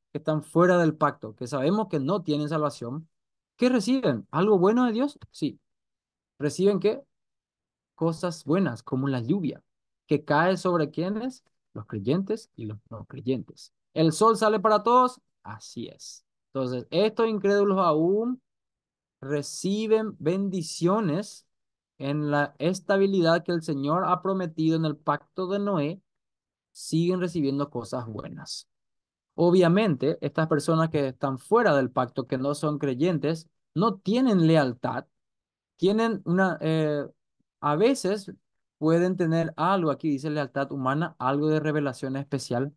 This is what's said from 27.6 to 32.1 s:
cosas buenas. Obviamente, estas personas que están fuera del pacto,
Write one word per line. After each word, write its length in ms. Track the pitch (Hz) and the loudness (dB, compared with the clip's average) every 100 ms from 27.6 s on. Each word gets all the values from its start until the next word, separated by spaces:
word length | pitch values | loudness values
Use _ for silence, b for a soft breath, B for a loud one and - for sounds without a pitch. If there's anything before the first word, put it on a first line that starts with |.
| 143 | -4
cosas 360 | 123 117 131 113 | -6 -8 -8 -8
buenas. 600 | 123 135 - - - - _ _ _ _ _ _ - | -12 -12 -16 -14 -16 -16 _ _ _ _ _ _ 0
Obviamente, 840 | 175 185 170 185 220 131 135 - | 4 6 6 4 2 0 -2 -2
estas 280 | 143 - 160 | -4 -2 0
personas 420 | 151 139 160 160 | 0 2 0 0
que 180 | 156 135 | 0 -2
están 300 | 127 139 131 | -4 -6 -6
fuera 340 | - 226 214 143 | 0 2 4 2
del 140 | 127 | 2
pacto, 380 | 127 127 | -2 -2